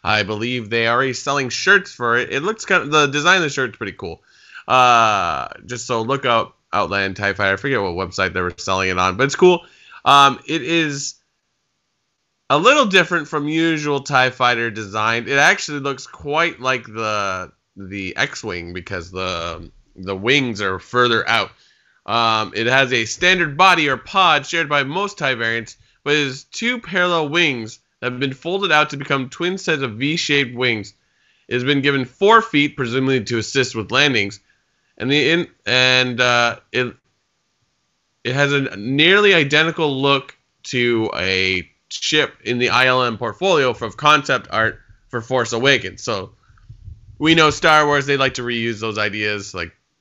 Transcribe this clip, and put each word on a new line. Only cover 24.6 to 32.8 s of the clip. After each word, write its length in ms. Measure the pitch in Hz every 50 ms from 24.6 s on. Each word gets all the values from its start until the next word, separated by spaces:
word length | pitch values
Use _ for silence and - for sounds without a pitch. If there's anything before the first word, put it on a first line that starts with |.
| 165 143
by 120 | 151 143 135
most 340 | 135 147 185 202 196 - -
tie 160 | 151 135 131
variants, 420 | 113 117 113 113 117 113 - - _ _ _ _ _ -
but 100 | 143 147
it 100 | 151 147
has 200 | 135 127 143 -
two 360 | _ - - 226 233 254 247
parallel 480 | - 165 175 185 180 180 175 165 156 143
wings 520 | 147 170 175 156 131 120 110 107 - - _ _ _ -
that 120 | - 127 123
have 80 | 127
been 120 | 139 139 131
folded 400 | - - 165 185 196 202 180 156
out 160 | 151 147 147
to 60 | 147
become 320 | 143 139 - 147 135 131 131
twin 300 | - - 170 180 190 190
sets 240 | - - 160 143 135
of 140 | 123 107
V-shaped 600 | 110 135 143 160 170 - - 147 143 139 120 123
wings. 380 | 120 127 123 117 107 98 101 - _ _ _ _ _ _ _ _ _ _ -
It 60 | -
has 100 | 123 123
been 180 | 135 147 139 135
given 240 | 143 139 135 127
four 340 | 120 - - 190 202 226 226
feet, 340 | 220 - - 147 143 147 143
presumably 460 | -